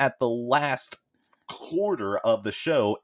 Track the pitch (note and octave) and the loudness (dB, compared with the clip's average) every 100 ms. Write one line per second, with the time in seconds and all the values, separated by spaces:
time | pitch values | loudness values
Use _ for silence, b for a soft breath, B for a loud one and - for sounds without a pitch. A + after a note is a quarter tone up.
0 | C3+ - B2 A#2+ A#2+ C#3+ D3 C3 - - | -2 0 0 0 2 2 2 -2 -6 -16
1 | _ _ _ _ - - - D#3+ G#3 F3+ | _ _ _ _ -18 -16 -6 -2 0 0
2 | G2 G2+ A2+ A2 G#2 - E3 D3 G#2 G#2+ | -2 0 2 0 0 -4 0 2 2 0